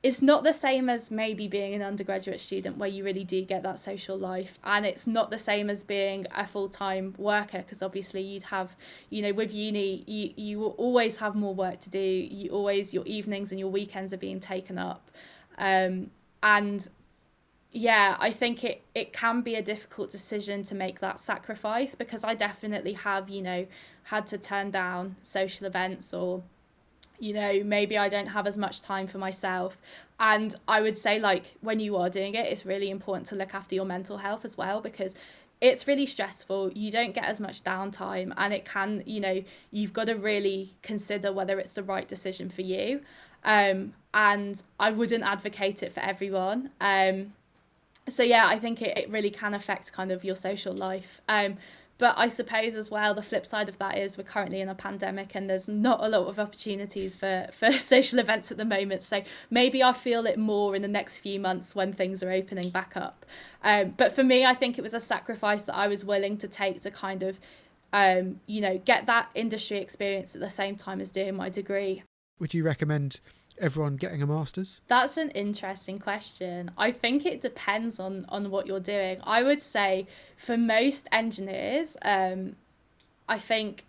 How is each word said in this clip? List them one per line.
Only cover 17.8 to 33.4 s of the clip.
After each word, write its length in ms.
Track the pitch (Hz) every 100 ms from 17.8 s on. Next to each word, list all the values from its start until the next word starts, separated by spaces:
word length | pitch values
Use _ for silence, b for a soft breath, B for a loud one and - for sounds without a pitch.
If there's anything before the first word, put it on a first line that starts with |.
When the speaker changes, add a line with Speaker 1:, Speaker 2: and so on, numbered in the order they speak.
| 226 220 202 -
Speaker 1:
I 100 | 220
think 320 | 220 240 233
it, 200 | 240 - _
it 180 | - -
can 300 | - 233 240
be 140 | 233 220
a 60 |
difficult 480 | 208 214 - - 208
decision 520 | 202 - 214 202 202
to 140 | 196 202
make 240 | 185 185
that 180 | 196 -
sacrifice, 800 | - 214 - 214 214 226 269 -
because 260 | 233 226
I 140 | 220 226
definitely 560 | 208 202 214 208 -
have, 360 | 196 208 196 190
you 140 | 196
know, 240 | 185 180 185 B B B
had 240 | - - 170
to 100 | 202
turn 320 | - 202 202
down 460 | 190 180 180 190 190
social 440 | - 196 190 190 196
events, 480 | 185 185 185 -
or, 260 | 180 180 185 180 _ _ _ _ _ _ _
you 140 | 214
know, 300 | 208 202 202
maybe 340 | 208 208 208 214
I 100 | 202
don't 200 | 202 202
have 180 | 202 196
as 100 | 202
much 240 | 202 -
time 280 | - 196 190
for 100 | 196
myself. 640 | 190 190 196 185 185 - B B B _
And 340 | 220 214 220 - -
I 120 | 220
would 160 | 214 214
say, 220 | 220 214
like, 380 | 214 190 - -
when 180 | 214 220
you 160 | 214 196
are 120 | 180
doing 280 | 185 196 214
it, 100 | -
it's 180 | 208
really 260 | 190 196 196
important 360 | 190 196 190 -
to 40 |
look 220 | 202